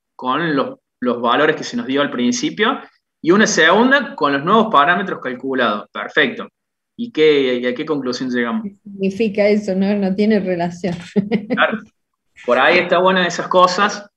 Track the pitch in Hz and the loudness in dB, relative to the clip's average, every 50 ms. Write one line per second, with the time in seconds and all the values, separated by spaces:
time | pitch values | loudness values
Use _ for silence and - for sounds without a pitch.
0 | _ _ _ - 127 127 131 151 170 160 147 135 117 - - - _ _ _ - | _ _ _ -10 -6 -4 -4 -2 -2 -2 -2 -2 -2 -4 -6 -14 _ _ _ -6
1 | 127 123 117 117 120 117 123 139 151 156 151 - - - 120 120 117 127 135 139 | -4 -4 -2 0 0 0 2 2 2 2 0 -2 -4 -8 -8 -8 -4 -2 -2 -2
2 | 143 135 127 123 123 120 120 - - - - - 214 240 277 - - - _ _ | -2 -2 -2 -2 0 0 0 0 -2 -4 -2 0 0 0 0 -2 -6 -16 _ _
3 | _ _ _ _ - 156 185 208 214 208 - 175 160 165 180 214 247 262 277 - | _ _ _ _ 0 2 4 4 4 4 4 4 4 4 6 4 4 4 4 2
4 | - - - - 151 143 139 139 143 175 214 226 208 - - 139 143 175 175 190 | 0 -2 -6 -4 -2 0 0 0 0 2 2 2 4 4 4 4 4 4 2 0
5 | 190 185 160 - - 127 123 123 131 135 131 131 123 110 104 104 98 _ - 104 | -2 -6 -8 -8 -8 -10 -10 -8 -6 -4 -2 0 0 0 0 -4 -6 _ -12 -12
6 | 104 - - 160 147 120 101 95 95 - _ _ _ _ _ _ _ _ _ - | -10 -4 0 0 0 0 -2 -6 -12 -14 _ _ _ _ _ _ _ _ _ -12
7 | 120 123 - 151 156 156 147 139 135 127 123 123 123 123 120 147 147 160 151 139 | -12 -6 0 2 4 4 4 4 2 0 0 -2 -2 -4 -4 -4 -4 -4 -4 -4
8 | 127 123 123 - 135 127 123 123 120 117 113 110 214 202 - _ - 208 196 196 | -4 -6 -6 -6 -6 -4 -2 -2 -2 -2 -2 -4 -6 -8 -12 _ -20 -16 -8 -4
9 | 190 190 196 202 233 214 202 214 202 208 208 208 214 - 185 190 196 196 208 202 | -4 -4 -2 -2 -2 -2 0 2 2 2 2 0 0 -2 -2 0 0 0 0 0
10 | 196 185 190 196 208 214 220 196 180 185 180 170 170 175 175 - - 180 170 - | -2 -2 0 0 2 2 2 2 0 -2 -4 -2 -4 -6 -6 -6 -6 -6 -6 -6
11 | - - - 208 202 - 226 214 - 220 254 - - - 220 220 - - _ _ | -8 -6 -4 -4 -2 -2 -2 -4 -4 -2 -2 0 0 0 -2 -4 -10 -12 _ _
12 | _ _ _ _ _ _ _ - - 120 120 127 135 156 175 180 175 175 180 170 | _ _ _ _ _ _ _ -8 -2 0 2 2 4 4 4 2 2 2 2 2
13 | 185 185 190 185 180 170 170 - - - - 185 180 180 - - 202 208 - - | 2 2 2 2 0 -2 -2 -6 -4 0 2 4 4 4 4 2 -2 -2 -2 -6
14 | - - _ | -12 -18 _